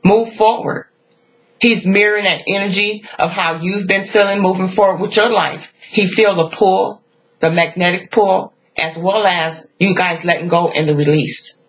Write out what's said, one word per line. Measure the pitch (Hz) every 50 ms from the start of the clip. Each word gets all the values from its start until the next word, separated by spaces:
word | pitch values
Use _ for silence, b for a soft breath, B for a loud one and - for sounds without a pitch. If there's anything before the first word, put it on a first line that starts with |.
| _
Move | 180 202 226 226 220
forward. | - - 214 220 226 220 175 - - - - _ _ _ _ _ _ _ _ _ _ _ _ _ _ _
He's | - 240 226 190 156
mirroring | 180 190 202 208 208 208 208 202
that | 190 165 - -
energy | - 190 196 196 202 185 196 208 208 214 208 B B B B
of | - 175
how | 175 196 180 165 165 165
you've | 160 180 196 208 196
been | 180 196 196 196
feeling | - - 214 202 196 196 202 196
moving | 185 185 180 185 185
forward | 185 - - 196 185 165
with | 185 208 -
your | 220 214 240 233
life. | 202 165 139 - - - - _ _
He | - - - - 202
feel | 180 - - 220 202 196
the | 175 165 160
pull, | - - 214 196 185 190 196 208 - _ _ _ _ _ _ _ _ _
the | - 165
magnetic | 165 180 170 165 - 180 175 175 180 190 185 -
pull, | - 233 208 196 190 - - - _ _ _ _ _
as | - - 160 160 165
well | 190 185 196 220 208
as | 196 180 175 160 160 160 - - - _ _
you | 185 196 180
guys | 180 185 180 170 165 -
letting | 175 170 - 160 175
go | 170 170 175 165
and | - 147 156
the | 151 151
release. | 143 147 143 151 156 131 143 - - - - - _ _